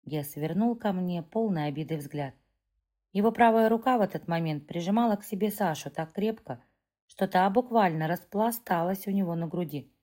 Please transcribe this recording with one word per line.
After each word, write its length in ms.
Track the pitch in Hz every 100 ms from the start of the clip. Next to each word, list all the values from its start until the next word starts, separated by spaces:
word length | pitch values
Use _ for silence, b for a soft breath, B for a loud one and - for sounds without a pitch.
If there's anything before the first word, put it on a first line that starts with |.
Я 200 | - 151
свернул 520 | 143 147 156 180 233
ко 160 | 233 214
мне 300 | 185 180 175
полный 460 | 160 226 226 170 147
обиды 300 | 143 151 160
взгляд. 360 | 143 147 135 - _ _ _ _ _ _ _
Его 200 | 196 220
правая 380 | 226 233 226 220
рука 280 | 226 262 247
в 40 |
этот 260 | 190 156 -
момент 380 | 170 160 151
прижимала 500 | 147 170 170 214 240 208
к 60 |
себе 280 | - 196 208
Сашу 400 | 208 185 151 -
так 220 | - 160
крепко, 500 | - 214 226 - 123 _ _ _ _
что 220 | _ - 190
та 200 | 185 196
буквально 560 | 214 247 226 190 156 160
распласталась 1000 | 180 - 202 226 233 - 175 175 190 202
у 40 |
него 240 | 196 180
на 120 | 170 165
груди. 460 | 175 160 147 - _